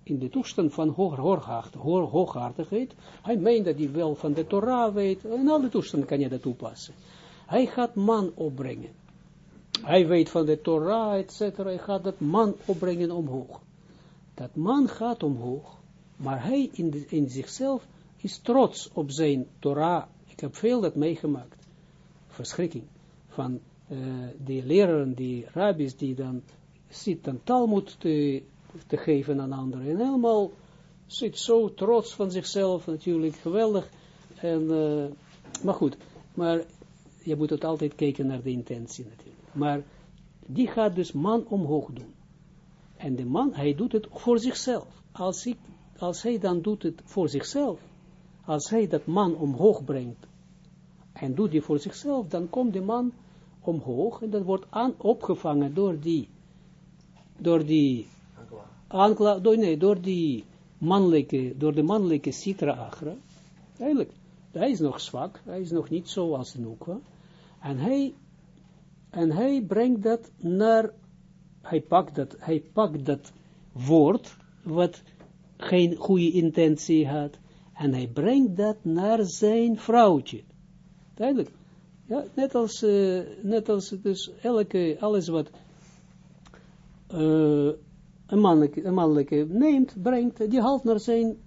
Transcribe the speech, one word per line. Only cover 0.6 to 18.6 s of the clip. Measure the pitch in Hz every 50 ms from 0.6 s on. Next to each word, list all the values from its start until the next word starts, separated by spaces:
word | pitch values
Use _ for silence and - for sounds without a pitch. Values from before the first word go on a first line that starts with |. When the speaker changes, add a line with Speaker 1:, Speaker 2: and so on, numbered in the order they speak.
| 175 147 -
Speaker 1:
van | - 160 156
hoog-, | 151 - 196 185 147
hooghacht-, | 131 131 175 196 165 127 - 123 113 - - -
hoog-, | 120 - 147 170 185 170 123
hooghartigheid, | 104 165 185 - - 127 120 120 123 - 160 - 196 220 262 254 - - - - - -
hij | - 202 240
meent | 208 165 220 240 226 202
dat | 175 151
hij | 139 151 139
wel | 135 165 170 156 147
van | - - 156 147
de | 156 160
Torah | 160 - 196 202 240 254 247 233 220 202
weet, | 208 202 196 190 190 -
in | 220 226 247 269 294
alle | 311 302 262 247
toestanden | - 214 151 - - 151 139
kan | - 147 139
je | 139 127
dat | 131 127
toepassen. | - 135 120 - - - - - - - - - - - - - - - - - -
Hij | - 170 226 262
gaat | - - - 247 240 -
man | 202 196 208 226 220 196 170 -
opbrengen. | - 165 151 131 131 135 131 117 - 120 - - _ - - - - - - - - - - - - - - - -
Hij | - - 160 185 180
weet | 160 180 170 160 160
van | - 170 160
de | 151 156 151
Torah, | 156 170 165 156 156 175 214 226 220 214 208
et | 196 190 190
cetera, | - - 208 202 196 - 196
hij | 190 185
gaat | 175 - - 202 190 180
dat | 196 190 -
man | 151 147 165 214 226 202 196 - -
opbrengen | - 196 165 180 180 180 175 175 170
omhoog. | 170 175 160 139 127 135 127 - - - - _ _ _ - - - - - - - - - - -
Dat | - 135 123 -
man | - 160 196 262 285 269
gaat | 214 - - 226 240 233 226 165
omhoog, | 147 139 117 117 123 127 143 - - - - - - - - - _ -
maar | - 143 135 135 131 117
hij | 185 262 285 269 -
in | - - 170 165
de, | 143 147 143 -
in | - 156 143 131
zichzelf | 123 135 135 - - - 254 269 269 240 - - - - - - -
is | - - 196 -
trots | - - - 240 269